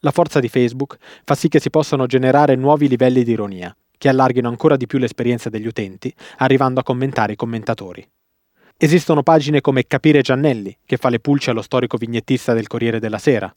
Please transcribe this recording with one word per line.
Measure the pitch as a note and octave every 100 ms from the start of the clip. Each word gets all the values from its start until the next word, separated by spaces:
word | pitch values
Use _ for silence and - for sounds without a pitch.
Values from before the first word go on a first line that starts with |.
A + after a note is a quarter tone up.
La | D3+
forza | D#3 E3+ D3
di | A#2+
Facebook | - B2 B2+ C#3 - - -
fa | -
sì | C#3+ E3
che | D3+
si | C#3+
possano | D#3 D3+ C#3+ B2+
generare | C3 B2+ C3+ D3 C3
nuovi | C3+ D3+ C#3+
livelli | B2 B2+ B2+
di | A#2+
ironia, | A2 G2+ F#2+ F2+ - _ _
che | C#3
allarghino | C3 C3 B2 A#2+
ancora | A#2+ D#3+ C#3
di | A#2+
più | C#3
l'esperienza | B2 - A#2+ A#2+ -
degli | G#2+ A2
utenti, | A2 G2+ F#2 C3 - - -
arrivando | C3+ C3 C3 B2+
a |
commentare | - B2 C3+ C3+ G#2+
i | G#2+
commentatori. | A#2 A2+ A2+ A#2 F#2+ F2 - _ _ _ _ _ _ _
Esistono | D#3 E3+ - D#3
pagine | C#3 D#3+ C#3 D3
come | - C3 B2
Capire | C3+ D#3 D3
Giannelli, | B2+ C3+ D3 A#2+ G2 -
che | _ B2
fa | C3
le | A#2+
pulce | - C#3+ -
allo | A2+
storico | G#2 B2+ A#2+ A#2
vignettista | A2+ A#2 - C3 -
del | A#2 A2
Corriere | A#2+ A#2 A2+
della | A2 G#2+
Sera. | - A#2+ F#2+